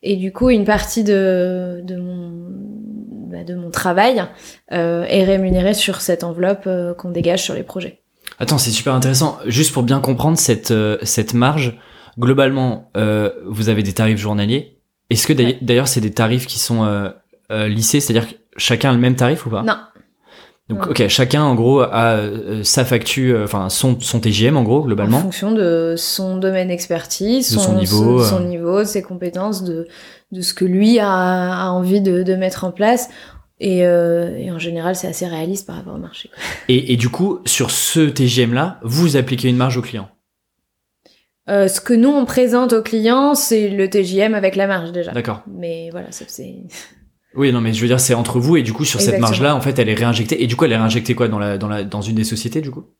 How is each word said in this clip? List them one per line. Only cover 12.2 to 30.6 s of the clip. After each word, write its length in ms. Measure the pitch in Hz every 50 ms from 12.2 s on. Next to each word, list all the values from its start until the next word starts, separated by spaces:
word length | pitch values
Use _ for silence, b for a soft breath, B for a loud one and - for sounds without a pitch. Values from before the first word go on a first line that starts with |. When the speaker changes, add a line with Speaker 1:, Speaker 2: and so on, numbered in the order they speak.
| 120 123 135 139 139 131 135 135 131 127 113 110 - _ _
Speaker 2:
euh, 340 | 98 107 107 107 107 107 101 - - 80
vous 220 | 95 107 104 113 107
avez 160 | 110 104 104
des 80 | 98 92
tarifs 260 | - 113 110 110 101
journaliers. 640 | 101 107 104 104 101 104 120 139 147 - _ _ _ _ _ _ _ _
Est-ce 200 | - 113 - -
que 40 | 160
d'ailleurs, 200 | 131 123 120 123
Speaker 1:
Ouais. 60 | 127 131
Speaker 2:
d'ailleurs, 260 | 117 120 123 135 127
c'est 120 | - 123
des 120 | 107 110 107
tarifs 360 | - 113 110 120 127 127 -
qui 100 | - -
sont, 260 | - - 120 113 110
euh, 260 | 107 104 101 101 95 - - _ _ _ _ _ _ 110
euh, 160 | 107 107 107
lissés, 320 | 107 110 110 - - 147
c'est-à-dire 280 | 139 - 117 113 113 -
que 60 | - - _ _ _
chacun 340 | - - - 123 117 - 139
a 20 | 127
le 40 | 120
même 160 | 120 127 131
tarif 320 | 131 127 123 151 156 -
ou 40 | -
pas ? 120 | 110 101 113
Speaker 1:
Non. 140 | 113 - - - - _ - _ _ _ _ b b b b b b b b b _
Speaker 2:
Donc, 180 | 113 98 95
Speaker 1:
Non. 40 | 175 -
Speaker 2:
ok, 160 | - 117 98
chacun 340 | 98 - 131 123 - 147 151
en 140 | 147 127
gros 240 | 113 117 123 131 139
a, 340 | 123 107 90 113 113 117 113
euh, 480 | 107 104 104 101 113 107 95 104 110 104
sa 220 | - - 139 127
facture, 520 | 131 131 117 - - - - 131 127 123
euh, 80 | 110 107
enfin 240 | 101 - 101 95 92
son, 300 | - - - 131 123 127
son 220 | - - - 120
T 100 | 110 113
G 160 | 107 107 110
M 100 | 123 156
en 60 | 147 120
gros 200 | 104 120 143 147
globalement. 360 | 131 107 104 104 101 113 135
Speaker 1:
En 40 | 175
fonction 280 | 196 175 - - 202
de 460 | 220 220 196 170 165 165 165 165 165 170
son 380 | - - - - 190 185 185
domaine 320 | 185 185 190 190 185 185 185
d'expertise, 840 | 180 175 180 - 175 165 - - - - 190 208 240 269 247 -
Speaker 2:
De 40 | - -
son 20 |
Speaker 1:
son, 140 | 196 - 104
Speaker 2:
niveau, 480 | 101 98 92 104 107 107 117 123 127 120
Speaker 1:
son, 140 | 107 101
son 60 | 180 180
Speaker 2:
euh. 40 |
Speaker 1:
niveau, 320 | 175 175 170 170 170 180 202
de 60 | 214
ses 180 | 208 208 202 185
compétences, 600 | - 185 180 185 175 170 180 190 214 214 185 185
de, 240 | 180 165 165 165 170 B B B B B B B B
de 100 | - 185
ce 140 | 180 - -
que 100 | -